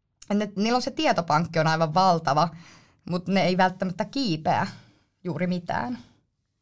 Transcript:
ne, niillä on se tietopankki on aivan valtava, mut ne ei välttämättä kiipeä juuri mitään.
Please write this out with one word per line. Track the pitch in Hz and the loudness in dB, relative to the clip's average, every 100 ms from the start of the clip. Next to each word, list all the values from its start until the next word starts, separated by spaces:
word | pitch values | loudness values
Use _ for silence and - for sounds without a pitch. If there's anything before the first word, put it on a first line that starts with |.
| _ _ - | _ _ -4
ne, | 208 208 208 | -2 -2 -2
niillä | 220 247 | 0 0
on | |
se | 247 | -2
tietopankki | - 311 196 170 151 170 165 | -2 0 0 2 0 0 0
on | 156 | 2
aivan | 160 165 | 2 2
valtava, | 165 190 170 156 147 170 - - - _ _ - | 4 4 4 2 2 0 -2 -20 -20 _ _ -6
mut | 180 180 | -6 0
ne | 190 | 0
ei | 175 185 | 2 4
välttämättä | 185 185 185 180 208 | 2 2 -6 -4 -6
kiipeä | 277 254 156 156 127 196 - - _ _ _ | -4 -2 -2 0 0 -2 -6 -20 _ _ _
juuri | 180 151 180 | -8 -4 -2
mitään. | 180 - - 240 240 - _ _ _ _ _ | -4 -4 -6 -4 -8 -14 _ _ _ _ _